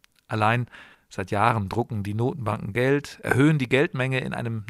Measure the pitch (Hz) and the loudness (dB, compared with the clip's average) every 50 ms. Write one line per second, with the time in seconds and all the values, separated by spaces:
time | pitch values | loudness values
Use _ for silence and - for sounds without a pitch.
0 | _ _ _ _ _ _ 120 110 107 107 113 123 120 - - - - - - _ | _ _ _ _ _ _ -2 0 2 2 2 0 -2 -6 -10 -20 -20 -20 -20 _
1 | _ _ - - 98 90 110 101 104 120 117 107 98 92 - 110 120 - 120 104 | _ _ -8 -8 -6 -2 0 2 2 2 2 0 -2 -2 -2 -2 -2 -2 -4 -6
2 | 98 104 104 110 117 131 - 156 113 107 110 - - 110 98 120 123 131 143 143 | -6 -4 -4 -2 -2 -2 -2 -4 -4 -4 -4 -4 -6 -4 -2 0 2 2 2 2
3 | 143 - - - - - - 120 139 156 160 143 131 113 127 131 151 175 - 131 | 0 -4 -14 -10 -2 0 4 6 6 6 4 2 2 2 4 2 2 2 0 -2
4 | 127 131 131 127 - - - - 117 117 113 110 98 | -2 -2 -2 -2 -2 -4 -6 -6 -6 -6 -6 -6 -4